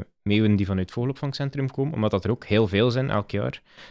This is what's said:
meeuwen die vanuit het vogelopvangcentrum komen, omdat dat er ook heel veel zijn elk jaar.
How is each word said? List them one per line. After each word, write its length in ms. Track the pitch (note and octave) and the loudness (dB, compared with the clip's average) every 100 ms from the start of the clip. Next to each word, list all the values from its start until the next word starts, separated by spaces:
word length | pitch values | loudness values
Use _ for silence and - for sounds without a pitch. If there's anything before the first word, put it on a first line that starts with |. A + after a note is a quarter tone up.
| - _ | -4 _
meeuwen 340 | G#2 G#2 A2 G2+ | 0 4 4 4
die 100 | G2 | 2
vanuit 200 | F#2+ F#2 | -2 -2
het 80 | - | -4
vogelopvangcentrum 760 | B2 C3+ C#3+ - C#3 C#3+ C3 | -6 -4 -8 -6 -6 -4 -4
komen, 220 | - C#3 | -4 -4
omdat 180 | - G#2+ | 0 0
dat 120 | G2 | 0
er 80 | F#2+ | 0
ook 140 | B2 - | -4 0
heel 220 | G#2+ G#2+ | 2 4
veel 240 | G2 B2 | 4 2
zijn 180 | B2 C3+ | 2 0
elk 220 | G#2 - | -2 -2
jaar. 300 | G2+ B2 - _ - - | -4 -4 -6 _ -20 -20